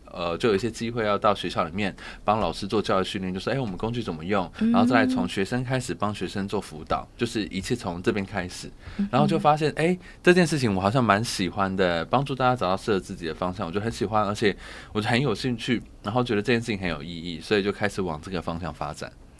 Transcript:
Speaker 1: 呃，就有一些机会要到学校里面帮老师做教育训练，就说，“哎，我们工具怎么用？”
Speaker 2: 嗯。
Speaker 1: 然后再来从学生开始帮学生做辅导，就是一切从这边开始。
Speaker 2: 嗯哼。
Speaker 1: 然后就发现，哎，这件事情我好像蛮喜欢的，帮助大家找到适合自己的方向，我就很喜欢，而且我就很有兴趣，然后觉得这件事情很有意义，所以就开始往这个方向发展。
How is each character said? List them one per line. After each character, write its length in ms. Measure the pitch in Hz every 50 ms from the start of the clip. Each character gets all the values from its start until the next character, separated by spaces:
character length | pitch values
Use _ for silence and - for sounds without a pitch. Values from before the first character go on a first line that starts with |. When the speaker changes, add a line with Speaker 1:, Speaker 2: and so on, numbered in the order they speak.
| -
Speaker 1:
呃， 320 | - - 90 87 87 85
就 120 | 85 - 120
有 60 | 101
一 20 |
些 140 | 95 104 110
机 180 | - - 117 113
会 160 | 117 123 110
要 120 | 104 101
到 180 | 98 - 107 98
学 140 | - - 87
校 140 | - 110 92
里 60 | 80 82
面 200 | 98 107 92 82 - - - - - -
帮 160 | - 107 110
老 120 | 101 85 80
师 120 | - 107
做 160 | 98 113 104
教 200 | 95 - 107 95
育 20 | 92
训 180 | - - 101
练， 120 | 95 92 90
就 60 | 95
说 120 | - - 117
，“哎， 60 | 139
我 60 | 131
们 120 | 107 90
工 140 | 87 - 113
具 100 | 120 123
怎 120 | 110 101 85
么 100 | 76 80
用？” 260 | 92 104 98 87 - - -
Speaker 2:
嗯。 120 | 214 226
Speaker 1:
然 100 | 233 240
后 60 | 240
再 80 | 240 254
来 100 | 247 -
从 220 | 254 - - 180
学 160 | 185 - 208 196
生 200 | - 123 123 127
开 160 | 123 131 127
始 140 | 123 - 85
帮 220 | - 101 104 104
学 120 | - 95
生 200 | 85 - 104 98
做 120 | 101 - 101
辅 240 | - - 78 78 78
导， 220 | - 82 71 - - -
就 80 | - -
是 180 | 117 - 113 98
一 120 | - - 95
切 160 | 92 - 123
从 260 | 120 - 98 85 87
这 100 | 92 120
边 140 | 104 104 98
开 220 | - - 98 87
始。 200 | 90 - - - - - - - - -
Speaker 2:
嗯 80 | - 202
哼。 40 | 202
Speaker 1:
然 100 | - 131
后 60 | 147
就 100 | 135 160
发 200 | 156 - 151 147
现， 140 | 151 160 147 -
哎， 220 | - 151 175 180 180 - - - - -
这 100 | 180 180
件 140 | 185 175
事 100 | 151 170
情 160 | 143 127 110 98
我 60 | 92
好 100 | 95 98
像 140 | 117 139 120
蛮 200 | 107 98 101 117
喜 260 | 117 - - 95 82
欢 240 | - 104 98 95 95
的， 280 | 95 92 90 85 82 82
帮 180 | 80 - 127 143
助 100 | 143 139
大 120 | 127 131
家 100 | 127 127
找 140 | - 98 90
到 80 | 95
适 140 | 95 - -
合 80 | 107 92
自 160 | 90 - 98
己 100 | - 85
的 80 | 78 78
方 200 | - 92 90 90
向， 120 | 98 101
我 60 | 85
就 80 | 85 101
很 100 | 104 117
喜 140 | 117 - 117
欢， 200 | 101 110 107 107
而 100 | 98 104
且 200 | - 117 101 87 - - - - - - -
我 100 | - 107
就 60 | 107
很 120 | 117 120 120
有 140 | 147 135 101
兴 220 | - - 131 123
趣， 240 | 110 - - 123 101 - - - - -
然 100 | 104 110
后 100 | 127 123
觉 120 | 120 110
得 60 | 104
这 100 | 104 - 120
件 60 | 117
事 60 | 117
情 120 | 120 107
很 100 | 95 95 87
有 120 | 80 73
意 80 | 73 85
义， 300 | 87 82 82 90 82 78
所 180 | 80 - 107
以 60 | 104 95
就 80 | 101
开 160 | 95 - 107
始 140 | 101 - -
往 180 | 95 87 78 76
这 80 | - 92
个 120 | 92 85
方 180 | - - 85 82
向 140 | 90 80 73
发 200 | - 76 73 73
展。 180 | - - - - - - - -